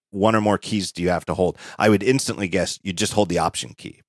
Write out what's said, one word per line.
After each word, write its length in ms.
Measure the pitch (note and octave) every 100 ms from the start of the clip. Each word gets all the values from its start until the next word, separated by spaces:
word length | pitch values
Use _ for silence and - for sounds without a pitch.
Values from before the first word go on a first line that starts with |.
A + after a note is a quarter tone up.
| _
one 260 | G2+ G#2+ A2
or 60 |
more 160 | G#2+ G2
keys 340 | - G#2+ F2+
do 100 | -
you 80 | F2
have 160 | E2+ -
to 60 |
hold?" 240 | F2+ F2 - - -
I 100 | A2
would 160 | G2+
instantly 460 | G2+ C3 - G#2+ F#2+
guess 280 | F2+ E2 -
you 80 | G2
just 220 | F2 G#2
hold 160 | G#2 F#2
the 100 | E2+
option 340 | E2 - A#1+
key 280 | - - -